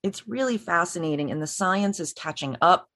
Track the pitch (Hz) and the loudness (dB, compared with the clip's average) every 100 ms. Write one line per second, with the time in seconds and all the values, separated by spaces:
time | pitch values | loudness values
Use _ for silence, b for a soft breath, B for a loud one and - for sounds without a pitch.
0 | 196 - - 233 262 226 196 170 180 175 | -4 -6 -8 -2 0 0 0 0 0 -2
1 | 160 147 147 151 151 - 185 190 202 196 | -2 -2 -2 -4 -6 -2 0 2 0 -2
2 | 170 - - - 139 127 165 175 - | -6 -8 -10 -6 -6 2 6 6 2